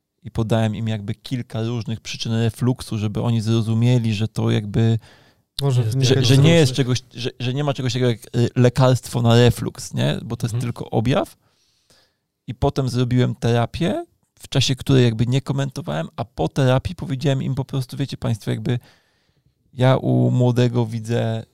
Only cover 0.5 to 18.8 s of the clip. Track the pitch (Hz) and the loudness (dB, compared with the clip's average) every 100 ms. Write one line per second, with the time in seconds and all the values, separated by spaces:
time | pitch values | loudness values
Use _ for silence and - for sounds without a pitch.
0.5 | 113 110 104 110 110 101 104 - 127 - | 0 0 -2 -4 -4 -8 -12 -8 -8 -6
1.5 | 113 113 120 107 110 - - 117 113 113 | -6 -6 -6 -6 -10 -10 -10 -4 0 0
2.5 | - 123 127 - 110 107 107 117 113 107 | 0 -2 -2 -6 -4 -4 -2 -2 0 2
3.5 | 113 110 113 120 127 113 104 110 - 113 | 0 2 2 4 2 2 -2 -4 -2 0
4.5 | 117 104 110 113 113 - - _ _ _ | 0 -2 0 2 0 -4 -20 _ _ _
5.5 | - 139 127 110 135 127 120 113 135 147 | -4 0 0 0 0 2 2 4 6 6
6.5 | 170 135 131 123 123 - 123 120 - 123 | 6 4 2 -2 -2 -6 -10 -10 -6 -6
7.5 | 135 147 135 127 120 123 110 - 123 117 | -2 -4 -2 -4 0 0 -2 -4 -2 0
8.5 | - 123 - 127 127 - 123 117 117 123 | 4 4 6 4 4 0 0 4 6 6
9.5 | - - - - - 139 - - 117 123 | 2 -6 -8 -10 -4 -4 -4 -8 -8 -6
10.5 | 117 120 - - 117 113 175 - _ _ | -4 -6 -8 -4 -2 0 0 -2 _ _
11.5 | _ _ _ _ _ _ _ _ _ - | _ _ _ _ _ _ _ _ _ -14
12.5 | 117 139 143 131 120 123 123 123 117 117 | -4 -2 0 -2 0 2 2 0 0 0
13.5 | 120 117 - 165 339 349 _ _ _ - | 0 0 -2 -2 -2 -8 _ _ _ -4
14.5 | 139 - 135 - 135 120 110 123 135 - | -2 0 -2 2 4 4 2 0 0 -2
15.5 | 135 139 139 - 151 170 - - - 165 | -4 -4 -8 -8 -8 -8 -10 -10 -6 -4
16.5 | - 131 131 - 180 147 131 143 135 - | 0 2 2 -2 -8 -8 -4 -2 -2 -2
17.5 | 135 131 139 123 135 139 - 123 110 - | -4 -4 -6 -6 -6 -8 -6 -4 -4 -4
18.5 | 120 110 120 | -6 -4 -4